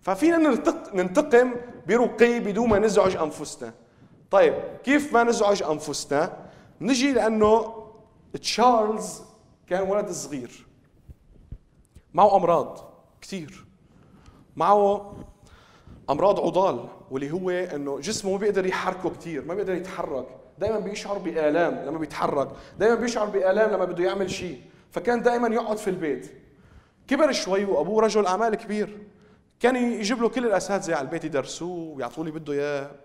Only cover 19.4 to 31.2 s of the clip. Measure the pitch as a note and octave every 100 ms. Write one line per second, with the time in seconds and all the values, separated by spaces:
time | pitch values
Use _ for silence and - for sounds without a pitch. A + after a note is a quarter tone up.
19.4 | B2+ F#3+ F#3+ F#3 F3+ - E3+ C#3 A#2+ -
20.4 | - - G3 A3 F#3+ G#3 G3 G3+ F#3 D#3+
21.4 | D3+ D#3 E3 B2+ C3+ D#3+ D3+ - F3+ D3+
22.4 | C3 - - - G#3 A#3 A#3+ A3+ G#3 G3
23.4 | F#3 G3 A3 G3+ F3+ E3+ F3+ G3+ F#3 -
24.4 | F#3 C3 - - _ - F3+ A#3+ A#3 A#3+
25.4 | A#3+ A3+ A3 G#3+ - F3 D#3 B2+ - -
26.4 | - _ - - _ _ - B3+ D4+ B3
27.4 | - G3 G3+ D#3+ D#3 G#3+ A3 G#3 F#3+ F#3
28.4 | A3+ G#3+ - G#3+ G3+ - - _ _ _
29.4 | _ _ A#3+ B3+ A#3+ G#3+ G3+ A#3+ A3+ B3+
30.4 | A#3+ F#3+ F3 G3 D#3 D#3+ C#3 E3